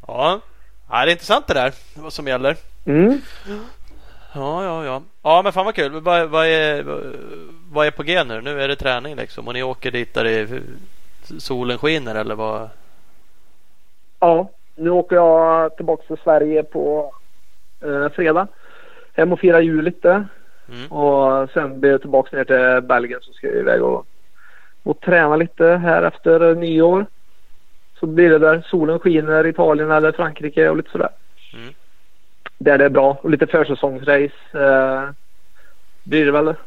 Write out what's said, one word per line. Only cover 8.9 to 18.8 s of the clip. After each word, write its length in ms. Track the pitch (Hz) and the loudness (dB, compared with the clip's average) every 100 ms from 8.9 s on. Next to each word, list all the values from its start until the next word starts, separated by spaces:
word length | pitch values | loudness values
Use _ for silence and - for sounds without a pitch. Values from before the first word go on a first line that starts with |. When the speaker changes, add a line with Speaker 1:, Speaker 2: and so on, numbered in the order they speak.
| 123 139 139 | -2 -4 -10
Speaker 1:
liksom. 320 | 113 - 113 | -10 -8 -8
Och 60 | |
ni 100 | 123 | -6
åker 280 | 131 127 131 | -6 -4 -4
dit 220 | 120 117 | -4 -4
där 100 | 123 | -2
det, 240 | 113 113 107 127 - 123 - - - - - 160 | 0 0 -2 -6 -8 -10 -10 -8 -10 -10 -10 -10
solen 380 | - 127 123 120 | -6 -4 -4 -2
skiner, 380 | 147 160 123 107 | 0 0 -2 -4
eller 200 | 110 107 | -4 -4
vad? 340 | 110 107 110 - - - - - - - - - - - - - - - | -4 -6 -8 -12 -14 -14 -14 -16 -16 -16 -16 -16 -16 -18 -18 -18 -18 -4
Speaker 2:
Ja, 300 | 170 165 190 - - - | 0 0 -2 -12 -16 -8
nu 140 | 165 | -2
åker 260 | 180 180 175 | 0 2 2
jag 600 | 170 160 165 165 160 - | 4 4 4 2 0 -4
tillbaka 280 | 170 156 - | -4 -4 -4
till 100 | 156 | -6
Sverige 400 | - 151 151 156 | 2 2 4 0
på, 500 | 151 156 147 151 147 - - - - - - - | -2 -4 -2 -2 -4 -10 -14 -14 -12 -12 -14 -10
eh, 280 | 151 143 147 | -6 -2 -2
fredag. 380 | 147 170 160 202 - - - | 0 2 2 0 -8 -16 -16